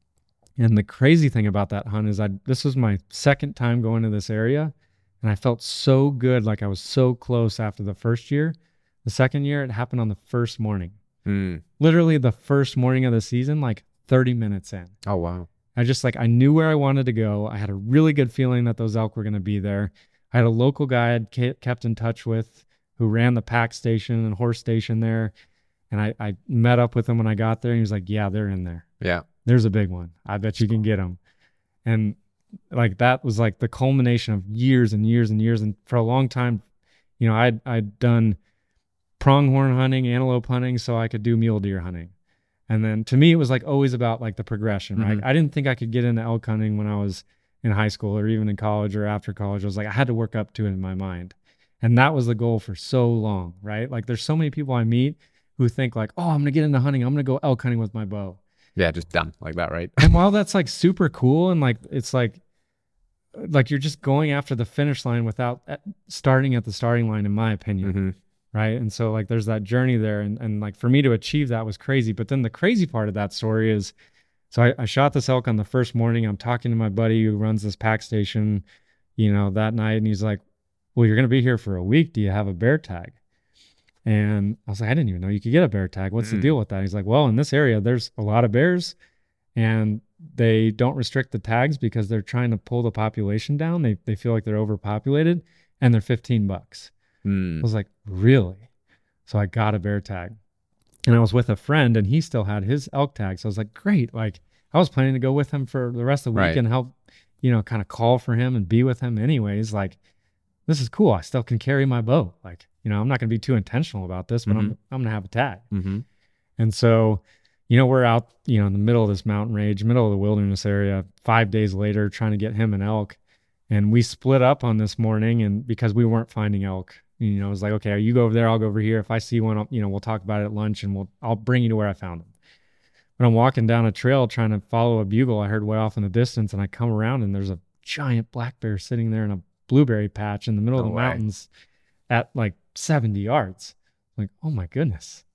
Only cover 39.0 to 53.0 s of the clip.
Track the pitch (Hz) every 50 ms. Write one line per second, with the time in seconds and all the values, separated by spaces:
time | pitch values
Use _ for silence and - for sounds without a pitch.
39 | _ _ _ _ - 139 135 143 143 135 131 135 135 135 127 127 131 131 131 131
40 | 127 123 123 123 131 131 127 123 117 - 127 123 123 127 123 120 - - 120 113
41 | 113 113 - 110 104 120 117 113 113 113 110 104 98 101 98 92 87 92 90 85
42 | 85 87 - _ _ _ _ _ _ _ _ _ _ - 110 110 110 110 107 107
43 | 110 - 127 131 147 170 165 165 151 120 131 123 - - 143 139 139 135 123 120
44 | 123 117 113 117 123 110 98 - 107 - 113 104 104 110 101 98 - - 101 104
45 | 113 101 107 104 104 127 135 160 160 143 - 151 139 135 127 120 120 113 113 123
46 | 120 120 117 113 113 117 117 113 - - 110 107 110 107 107 104 104 104 104 104
47 | 101 101 92 - - _ _ _ _ _ _ _ - 117 104 101 107 107 - -
48 | - 104 101 107 104 110 113 110 107 104 104 98 107 107 104 104 104 104 98 104
49 | 104 104 104 104 - - 98 - 104 101 101 101 92 101 95 101 104 107 98 123
50 | 139 123 120 113 117 107 - 110 104 - _ - 107 104 95 95 95 92 95 92
51 | 98 95 90 87 87 92 - _ _ _ _ _ _ _ _ _ - 117 117 120
52 | 131 143 160 139 123 117 120 107 120 117 117 110 - - 98 - - - - 131